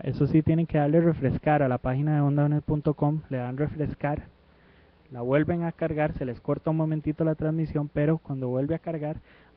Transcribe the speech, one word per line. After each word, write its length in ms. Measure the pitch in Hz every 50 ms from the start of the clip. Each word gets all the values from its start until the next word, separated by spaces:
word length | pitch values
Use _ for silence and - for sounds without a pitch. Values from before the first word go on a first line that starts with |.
| -
Eso 240 | 135 120 - 147
sí, 160 | 139 - 156 151
tienen 240 | - 160 165 170
que 100 | - -
darle 240 | 151 143 147 151 170
refrescar 640 | 165 170 156 151 139 123 117 - - 151 151 147 143
a 40 |
la 120 | 127 123 123
página 340 | - 127 127 135 147 151 151
de 80 | 147
onda 240 | 143 143 143 147 143
unet 180 | 147 147 147 -
punto 300 | - 156 151 - 156 147
com, 280 | - 151 147 151 160 - -
le 80 | 135
dan 200 | 127 123 123 127
refrescar, 720 | 135 151 143 - 156 - - - - - 143 151 160 - - - _ _ _ - _ _ - - - - - _ _ _ -
la 100 | 131 120
vuelven 420 | 120 127 135 147 151 151 175 170 170
a 80 | 165
cargar, 420 | - - 170 156 156 151 151 151 -
se 120 | - 139
les 140 | 127 117 -
corta 300 | - - 143 147 - 160
un 80 | 156
momentito 460 | 160 160 156 156 156 147 156 151 - 160
la 100 | 160 156
transmisión, 560 | - 160 156 160 160 156 147 - 151 147 147
pero 280 | - 147 147 151 160 156
cuando 300 | - - 139 135 131 123
vuelve 260 | 127 127 139 147 165
a 40 | 165
cargar 380 | - 175 160 151 151 147 156 - - - - - - - _